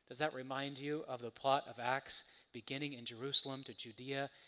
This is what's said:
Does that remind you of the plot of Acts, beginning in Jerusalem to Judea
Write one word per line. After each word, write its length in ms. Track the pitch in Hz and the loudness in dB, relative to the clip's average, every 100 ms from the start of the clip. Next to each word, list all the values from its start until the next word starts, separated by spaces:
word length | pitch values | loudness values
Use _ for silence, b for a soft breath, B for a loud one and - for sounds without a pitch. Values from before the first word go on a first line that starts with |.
| - | -10
Does 100 | 123 | 0
that 140 | 156 | 0
remind 440 | 131 131 135 139 135 | 0 -2 -2 -2 -2
you 260 | 143 151 160 | -2 -2 -2
of 120 | 127 | -4
the 120 | 117 | -4
plot 320 | - 135 139 - | 2 6 6 4
of 120 | 117 | -2
Acts, 420 | 120 131 - - - B B | 2 2 0 -8 -8 B B
beginning 400 | 120 - 139 147 | -12 -6 -2 -2
in 120 | 127 | -4
Jerusalem 600 | 117 113 135 135 139 135 | -8 -4 2 2 2 -2
to 100 | 135 | -6
Judea 560 | 127 120 110 127 139 139 B | -10 -10 -8 -2 0 -2 B